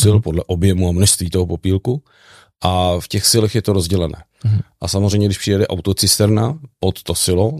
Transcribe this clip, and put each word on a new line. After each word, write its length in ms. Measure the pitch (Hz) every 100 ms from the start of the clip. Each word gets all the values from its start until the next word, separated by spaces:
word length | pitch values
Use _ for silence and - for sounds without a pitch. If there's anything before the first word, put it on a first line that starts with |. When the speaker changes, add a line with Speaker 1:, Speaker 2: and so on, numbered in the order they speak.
Speaker 1:
sil, 120 | 104
Speaker 2:
Mhm. 80 | 104
Speaker 1:
podle 200 | 85 82 -
objemu 420 | 87 98 92 90
a 40 |
množství 380 | 87 - - 87
toho 160 | 92 87
popílku. 560 | 87 95 95 123 143 - _ - - _ _
A 320 | 90 92 90 87
v 80 | -
těch 180 | 104 -
silech 280 | 113 107
je 80 | 113
to 100 | 104
rozdělené. 500 | 98 85 95 80 - - _
Speaker 2:
Mhm. 160 | 113 104 - _
Speaker 1:
A 80 | -
samozřejmě, 380 | 95 101 104 104
když 120 | 98
přijede 280 | - 98 104
autocisterna 920 | 90 98 95 98 - 104 107 117 156 139 _
pod 240 | 95 -
to 120 | -
silo, 440 | 85 - 90 110